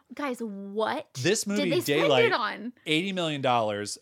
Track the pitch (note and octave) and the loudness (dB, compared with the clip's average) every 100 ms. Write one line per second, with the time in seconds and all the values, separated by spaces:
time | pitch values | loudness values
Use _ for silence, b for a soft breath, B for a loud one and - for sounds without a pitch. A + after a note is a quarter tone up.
0 | _ B3 C#4+ B3 A#3 G3 G3 G3+ A3 A3+ | _ -8 -6 -6 -8 -8 -8 -2 -2 -2
1 | - - B2+ A3 G#3 G3+ F#3+ - - C#3+ | -8 -2 0 0 0 0 2 0 2 2
2 | - - A#4 E4+ G#3 G3 G#3+ - - D#3 | 4 6 4 2 -2 -6 -12 -12 -2 0
3 | F#3+ F#3 E3 C#3+ C3 A#2+ G#2+ G#2 G#2 - | 0 -2 -2 0 2 2 2 -2 -6 -8